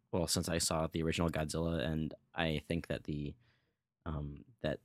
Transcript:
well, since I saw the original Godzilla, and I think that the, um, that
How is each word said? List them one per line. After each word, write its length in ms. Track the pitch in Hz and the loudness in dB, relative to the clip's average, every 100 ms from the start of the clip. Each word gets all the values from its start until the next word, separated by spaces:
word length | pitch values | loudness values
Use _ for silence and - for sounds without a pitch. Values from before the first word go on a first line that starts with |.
| _ | _
well, 160 | 92 80 | 0 2
since 200 | 92 82 | 2 2
I 80 | 82 | 0
saw 280 | - 82 80 | 2 2 2
the 160 | 85 | 2
original 260 | 80 80 85 | 0 2 2
Godzilla, 560 | 76 78 82 82 82 71 | 2 -2 0 0 0 0
and 280 | 78 78 - _ | 0 -2 -6 _
I 280 | - 82 76 - | 0 0 0 0
think 200 | 82 - | -4 -2
that 160 | 71 | -4
the, 300 | - 73 71 - _ _ _ _ _ _ 80 | -4 -4 -4 -8 _ _ _ _ _ _ -4
um, 400 | 76 73 71 - - | -4 -4 -8 -16 -4
that 180 | 78 64 | -2 -2